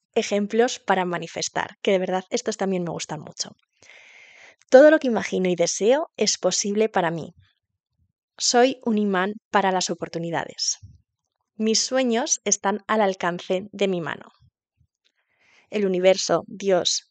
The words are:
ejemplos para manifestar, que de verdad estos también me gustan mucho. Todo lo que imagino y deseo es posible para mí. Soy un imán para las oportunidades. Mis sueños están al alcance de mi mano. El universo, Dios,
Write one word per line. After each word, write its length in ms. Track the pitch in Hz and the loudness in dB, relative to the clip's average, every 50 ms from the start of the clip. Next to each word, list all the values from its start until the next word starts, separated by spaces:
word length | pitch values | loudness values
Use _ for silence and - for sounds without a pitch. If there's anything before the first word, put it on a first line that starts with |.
| _ _ - | _ _ -4
ejemplos 640 | 233 214 - 208 202 208 202 - 220 233 254 - - | -4 -2 0 0 -2 -2 0 2 2 2 2 0 -4
para 260 | _ - 196 185 180 | _ 0 0 0 0
manifestar, 720 | 180 175 165 165 165 - 180 165 - - - - - 196 _ - | -2 -4 -6 -6 -8 -8 -8 -8 -6 -4 -4 -6 -6 -8 _ -2
que 100 | - 196 | 0 0
de 60 | 185 | 2
verdad 260 | 185 180 180 185 - - | 0 0 -4 -4 -4 -4
estos 260 | - 240 - - 214 | -6 -6 -4 -4 -6
también 280 | - 196 190 190 180 175 | -4 -2 -2 -2 -2 -4
me 60 | 170 | -4
gustan 300 | 156 165 - - 156 151 | -6 -8 -8 -8 -10 -10
mucho. 300 | - - - - - - - _ _ _ _ _ _ - - - - - - - - - - - - - - _ _ - | -12 -12 -12 -12 -12 -12 -14 _ _ _ _ _ _ -20 -20 -20 -20 -20 -20 -20 -20 -20 -20 -20 -20 -20 -20 _ _ 6
Todo 200 | - 262 294 302 | 8 10 10 10
lo 80 | 311 311 | 8 6
que 100 | - 254 | 2 0
imagino 400 | 226 202 190 - - 190 185 185 | -2 -2 -4 -4 -4 -2 0 0
y 80 | 180 | 0
deseo 540 | 175 170 170 - - 196 214 254 294 339 - _ | 0 0 -2 -2 0 2 2 2 2 0 -4 _
es 220 | - 220 202 - - | -2 -2 -2 0 0
posible 500 | - 180 180 - - 208 202 208 214 220 | 0 -2 0 -2 -2 -2 0 0 0 0
para 220 | - 196 175 165 | 0 0 0 -2
mí. 240 | 165 165 143 - - _ _ _ _ _ _ _ _ _ _ _ _ _ _ _ _ _ _ _ _ - | -2 -6 -10 -12 -16 _ _ _ _ _ _ _ _ _ _ _ _ _ _ _ _ _ _ _ _ -6
Soy 420 | - - - 240 247 269 269 - - | -2 2 4 4 4 4 2 0 -4
un 140 | 240 220 208 | -2 0 0
imán 360 | 208 202 190 180 180 202 208 - _ _ | 0 0 0 0 0 -2 -4 -8 _ _
para 220 | - 208 190 190 185 | 0 2 2 2 0
las 180 | 185 - - | 0 -2 -4
oportunidades. 880 | 180 170 - - - 165 170 170 165 143 - - - - - - - - - - - _ _ _ _ _ _ _ _ _ _ _ _ | -6 -6 -8 -8 -8 -8 -6 -6 -6 -6 -6 -8 -8 -8 -6 -6 -6 -6 -10 -20 -20 _ _ _ _ _ _ _ _ _ _ _ _
Mis 240 | - 220 220 220 214 | -4 -2 0 0 0
sueños 600 | - - 254 262 262 247 226 226 269 320 - - - | 0 -2 -2 0 0 0 0 0 -2 -2 -4 -4 -2
están 380 | 208 196 - - 202 202 202 - | -2 -2 0 0 -2 -4 -4 -2
al 160 | - 220 220 214 | -2 0 2 2
alcance 680 | 196 185 - - 175 175 175 - - 185 180 202 208 - | 0 0 -2 -4 -4 -4 -4 -4 -4 -4 -4 -6 -6 -6
de 160 | 196 202 196 | -2 -2 -2
mi 120 | 190 175 | -2 -2
mano. 320 | 160 143 - - - - - _ _ _ _ _ _ _ _ _ _ _ _ _ _ _ _ _ _ _ _ _ _ _ _ _ _ - | -4 -6 -8 -10 -14 -18 -20 _ _ _ _ _ _ _ _ _ _ _ _ _ _ _ _ _ _ _ _ _ _ _ _ _ _ -8
El 160 | - 214 202 | -4 -2 0
universo, 580 | 190 185 180 180 190 185 185 - - 175 160 - | 0 0 4 4 4 4 4 2 0 0 0 -2
Dios, 640 | - - 190 196 196 190 175 - - - - - _ | -4 -10 -6 0 2 2 2 2 0 -2 -4 -6 _